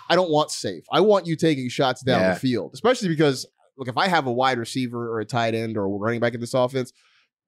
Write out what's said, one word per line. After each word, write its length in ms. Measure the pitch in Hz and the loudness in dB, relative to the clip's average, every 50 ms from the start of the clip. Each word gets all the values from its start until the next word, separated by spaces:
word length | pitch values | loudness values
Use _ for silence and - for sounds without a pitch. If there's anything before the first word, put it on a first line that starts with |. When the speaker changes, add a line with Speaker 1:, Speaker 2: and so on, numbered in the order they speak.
| - - | -2 0
Speaker 1:
I 60 | 165 | 2
don't 160 | 175 185 165 | 2 2 2
want 200 | 147 147 151 151 | 2 2 2 0
safe. 340 | - - - 104 90 78 - _ | -4 -6 -6 -6 -8 -8 -8 _
I 80 | - 151 | 2 4
want 260 | 190 214 202 196 170 | 4 6 4 4 2
you 80 | 170 160 | -2 -2
taking 340 | - 170 165 151 135 127 123 | 0 2 2 2 0 -4 -6
shots 340 | - - 139 131 123 - | -2 0 0 0 0 -2
down 180 | 127 131 123 92 | -2 0 2 2
Speaker 2:
Yeah. 140 | 92 92 90 | 4 2 2
Speaker 1:
the 60 | 82 | 0
field, 320 | - 131 123 104 85 69 - | 0 0 0 -2 -4 -8 -12
especially 340 | - - 226 254 247 214 175 | -2 0 2 2 2 0 -2
because, 380 | 160 147 160 143 131 123 - - _ _ _ _ _ | 2 4 2 2 2 0 -8 -14 _ _ _ _ _
look, 120 | 135 131 127 | -10 -10 -6
if 80 | 110 | -2
I 120 | 143 180 196 | 0 2 2
have 180 | 180 160 139 | 2 2 2
a 60 | 127 | 0
wide 260 | 117 123 131 131 127 120 | 0 2 2 2 2 0
receiver 520 | 120 - - 135 127 120 120 120 120 117 | -4 -4 -4 -4 -4 -4 -4 -6 -6 -4
or 100 | 113 110 | -4 -6
a 40 | 107 | -6
tight 300 | - - 117 117 113 113 | -2 -2 0 0 0 0
end 220 | 113 113 113 107 | -2 -4 -4 -4
or 80 | 107 98 | -2 -2
a 40 | 95 | -2
running 320 | 101 98 101 113 120 120 | -2 -2 -2 -2 0 0
back 140 | 120 120 120 | 0 -2 -2
in 60 | 117 | -4
this 140 | 117 113 - | -6 -2 0
offense, 380 | 131 123 127 135 131 123 - _ _ _ _ _ _ _ _ _ _ _ | 0 0 0 0 -4 -4 -6 _ _ _ _ _ _ _ _ _ _ _